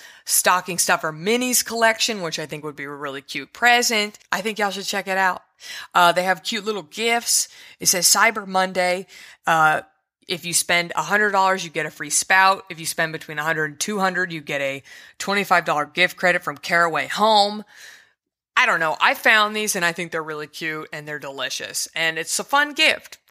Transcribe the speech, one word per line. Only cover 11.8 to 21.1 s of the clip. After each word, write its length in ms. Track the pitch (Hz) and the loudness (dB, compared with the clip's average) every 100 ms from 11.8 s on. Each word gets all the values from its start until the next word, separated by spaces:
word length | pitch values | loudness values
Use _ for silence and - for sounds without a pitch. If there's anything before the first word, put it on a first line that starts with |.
| 151 | -8
a 40 | |
free 180 | - 147 | -8 -4
spout. 560 | - - 190 190 196 - | -2 4 6 6 4 -4
If 80 | 165 | -10
you 80 | 160 | -6
spend 240 | - 160 | -2 -2
between 300 | 156 - 151 | -4 -8 -4
a 20 | |
hundred 300 | 156 156 151 | -2 -2 -2
and 80 | 147 | -4
two 180 | - 208 | -4 0
hundred, 340 | 190 180 180 | 0 0 -4
you 80 | 165 | -6
get 200 | 151 143 | -6 -4
a 240 | 139 135 - - - - | -4 -6 -12 -20 -18 -10
twenty-five 460 | - 202 185 180 | -4 -2 2 2
dollar 200 | 165 147 | 2 -2
gift 320 | 147 170 180 - | -2 0 0 2
credit 280 | 180 175 | 0 2
from 140 | 156 143 | -2 -8
Caraway 500 | - 170 170 151 131 | -2 2 2 0 -4
Home. 560 | 196 220 208 202 214 - - - - _ _ _ _ _ | 0 4 6 4 -2 -12 -20 -20 -20 _ _ _ _ _
I 120 | - 240 | 2 2
don't 140 | 170 | 2
know. 180 | 160 - | 0 2
I 140 | 208 | 2
found 420 | 269 254 220 208 214 | 2 4 4 4 0
these 200 | 214 190 | -4 0
and 80 | |
I 80 | 170 | -2
think 200 | 165 165 | -2 -6
they're 100 | 165 | -8
really 240 | 156 151 151 | -8 -10 -12
cute 400 | - 165 156 - | -8 -8 -8 -10
and 160 | 156 | -12
they're 100 | 151 | -10